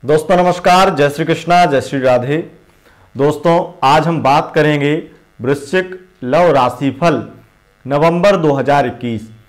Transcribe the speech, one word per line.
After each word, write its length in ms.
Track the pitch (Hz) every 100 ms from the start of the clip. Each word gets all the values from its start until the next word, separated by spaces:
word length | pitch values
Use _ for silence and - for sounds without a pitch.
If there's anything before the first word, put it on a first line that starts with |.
| 120
दोस्तों 300 | 156 156 185
नमस्कार, 540 | 180 175 190 180 196
जय 180 | 160 143
श्री 140 | 143
कृष्णा, 400 | 160 165 165 175 175
जय 140 | 135
श्री 180 | 120 143
राधे। 360 | 127 123 120 151 - - _ _ _ _ _
दोस्तों 400 | 113 139 147 170 170 175 -
आज 220 | 135 151 151
हम 140 | 165
बात 300 | 127 147 160
करेंगे 380 | - 151 147 143 156 165 - _ _
वृश्चिक 580 | 113 143 - 185 185 - - _
लव 260 | 127 147 175
राशिफल 720 | 139 127 123 139 - 170 135 107 - _ _ _ _
नवंबर 520 | 127 143 165 170 196 196
दो 160 | 160
हज़ार 340 | 139 131 143 127
इक्कीस। 420 | 123 120 113 - -